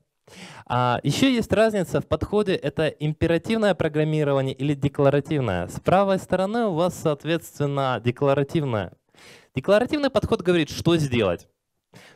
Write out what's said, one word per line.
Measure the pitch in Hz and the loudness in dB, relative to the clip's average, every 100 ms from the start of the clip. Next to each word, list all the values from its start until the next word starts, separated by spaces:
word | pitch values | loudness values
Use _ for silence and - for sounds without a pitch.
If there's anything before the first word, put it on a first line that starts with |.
| _ _ _ - - - - | _ _ _ -20 -20 -16 -4
А, | 120 123 120 | 0 2 0
ещё | 127 - 269 | 0 2 2
есть | 247 208 | 2 0
разница | 190 220 208 165 147 | 2 2 2 -2 -4
в | - | -2
подходе, | 156 - 208 196 | -4 -2 -2 0
это | 175 - - 156 | -2 -4 -2 -4
императивное | - 151 156 165 165 165 226 208 | -2 -6 0 0 0 0 0 2
программирование | 175 160 151 156 156 147 139 135 | 2 0 0 0 0 2 0 0
или | - 139 139 | -2 -4 -2
декларативное. | 139 - 139 143 - 151 120 90 90 | -2 2 4 4 0 -2 0 -2 -4
С | - | -6
правой | - 180 196 190 | 2 2 2 0
стороны | - 185 190 233 226 | -2 -2 -2 -2 -2
у | 156 | 0
вас, | 180 | -2
соответственно, | - 160 147 147 165 - - 143 143 135 120 120 | -2 -2 -2 -2 -4 -4 -6 -4 -2 -2 -2 -2
декларативное. | 127 143 135 143 170 143 110 87 - _ _ - - _ - | 0 2 2 0 -2 -2 -2 -4 -10 _ _ -20 -20 _ -6
Декларативный | 151 208 247 302 277 | 2 2 2 -2 0
подход | 233 - 226 | 0 0 -2
говорит, | 180 175 151 | 0 0 0
что | - - 170 | -2 0 2
сделать. | 143 123 98 85 - _ _ _ _ - - | 0 0 0 0 -8 _ _ _ _ -20 -20